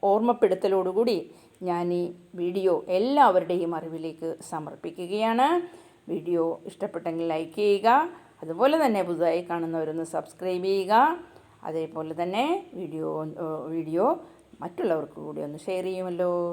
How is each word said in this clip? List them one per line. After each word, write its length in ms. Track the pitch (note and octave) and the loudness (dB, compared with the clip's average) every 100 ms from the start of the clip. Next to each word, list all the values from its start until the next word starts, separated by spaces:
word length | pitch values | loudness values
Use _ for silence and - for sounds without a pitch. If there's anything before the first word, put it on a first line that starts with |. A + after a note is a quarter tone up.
| G3+ | 4
ഓർമ്മപ്പെടുത്തലോടുകൂടി 1040 | G#3 A#3 A#3+ G#3 F#3 G3 F#3+ F#3 F#3+ A#3 F#3 - - - _ F#3 | 4 4 4 4 4 2 2 2 2 2 0 -4 -16 -20 _ -4
ഞാൻ 180 | F3 F3 F3 | -2 0 -2
ഈ 20 | F3 F3 - F3+ | -2 -8 -16 -6
വീഡിയോ 340 | F3 F#3 F#3 E3 - F3+ | -4 0 2 2 0 0
എല്ലാവരുടെയും 760 | A#3+ C#4+ B3+ F3+ F3+ F3+ E3+ E3 | 2 6 6 6 2 -2 0 -4
അറിവിലേക്ക് 500 | E3 E3 D#3+ D#3+ E3 - - | -6 -8 -10 -8 -8 -8 -10
സമർപ്പിക്കുകയാണ്. 1000 | E3 D3+ D3 E3+ E3+ F3 G#3 A3 A3+ C4+ F4 F4 - - _ - | -10 -10 -10 -12 -10 -6 -2 0 2 4 2 0 -14 -20 _ -8
വീഡിയോ 320 | E3 D#3+ E3+ E3 E3 - | -6 -2 0 0 -2 -10
ഇഷ്ടപ്പെട്ടെങ്കിൽ 560 | - G3+ E3+ E3+ E3 E3 | -8 -8 -6 -6 -4 -2
ലൈക്ക് 240 | D#3+ E3 F#3 | -2 -4 0
ചെയ്യുക, 260 | G#3 G3+ G#3+ C4 E4+ - - _ | 2 4 6 4 2 -6 -20 _
അതുപോലെ 340 | D#3+ E3 B3+ D#4+ | -10 2 4 6
തന്നെ 160 | C#4+ G#3 F3 | 4 2 0
പുതുതായി 340 | E3 E3+ E3 F3 | 2 2 2 -2
കാണുന്നവരൊന്ന് 560 | F3 E3 E3 D#3 D#3+ D#3+ | -4 -2 -2 -2 -4 -4
സബ്സ്ക്രൈബ് 540 | D#3 D#3+ - F#3 F3+ F#3+ | -6 -6 -8 -4 -2 0
ചെയ്യുക, 220 | G3 F#3 A3 C#4+ F4 - - - _ - | 0 4 6 6 2 -10 -20 -20 _ -8
അതേപോലെ 440 | D#3+ D#3+ D#3+ D#3 D#3+ | -6 -4 -6 -8 -4
തന്നെ 220 | F3 G3 C#4+ F#4+ - F3+ | -2 0 0 -2 -4 -10
വീഡിയോ, 280 | F3 D#3 D#3 D#3 D#3 D3 | -8 -6 -4 -4 -6 -6
ഏഹ്, 180 | E3 D#3 C#3 | -6 -6 -6
വീഡിയോ 300 | E3 D#3 E3 A3+ E4+ - - _ - | -6 -2 2 2 0 -6 -20 _ -12
മറ്റുള്ളവർക്ക് 560 | D#3+ - E4+ D#3+ D3 - D3+ | -10 -4 0 0 -2 -10 -10
കൂടി 160 | D3+ D3 | -8 -8
ഒന്ന് 100 | D3+ - | -8 -6
ഷെയർ 180 | F#3 F#3 | -4 -4
ചെയ്യുമല്ലോ. 420 | F#3 F#3 F3 F3+ F3 F3 | -4 -6 -2 0 0 -2